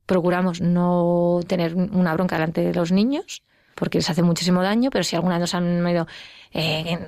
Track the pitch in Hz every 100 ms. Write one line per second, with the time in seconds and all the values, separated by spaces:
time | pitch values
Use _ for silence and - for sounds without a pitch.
0 | - 185 175 175 185 170 175 175 175 175
1 | 175 175 175 175 170 180 165 175 175 180
2 | 180 160 180 170 160 170 175 175 170 185
3 | 233 285 403 - - _ _ - - 175
4 | 165 165 170 165 170 180 190 220 262 214
5 | 170 170 180 170 175 180 175 175 175 175
6 | 165 - - - - 165 156 156 170 175